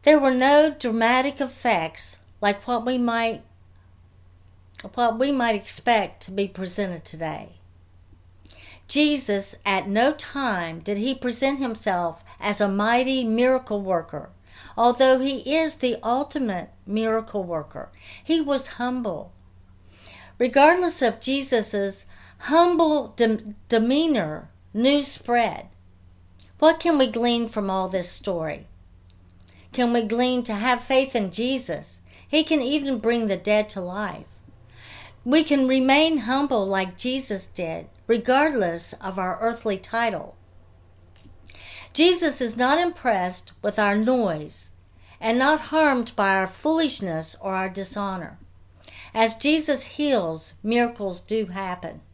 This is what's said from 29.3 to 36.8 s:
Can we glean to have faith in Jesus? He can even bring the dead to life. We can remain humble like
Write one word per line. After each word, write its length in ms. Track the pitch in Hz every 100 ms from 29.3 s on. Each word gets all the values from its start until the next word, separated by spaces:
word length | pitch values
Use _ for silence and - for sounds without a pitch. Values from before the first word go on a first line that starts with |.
| - - - -
Can 200 | - 240
we 100 | 240
glean 420 | 220 233 247 247
to 100 | 240
have 260 | 208 240 247
faith 360 | - 262 269 240
in 160 | 196
Jesus? 720 | 185 247 262 - 151 - - - - -
He 160 | 311
can 180 | 311 311
even 380 | 247 294 277 247
bring 260 | 226 240 220
the 100 | 185
dead 320 | - 214 208
to 100 | 196
life. 460 | 175 190 202 - - - - - - - - - - -
We 180 | 240 311
can 240 | 311 277 262
remain 520 | 262 262 277 320 311
humble 460 | 214 269 285 233
like 320 | 190 190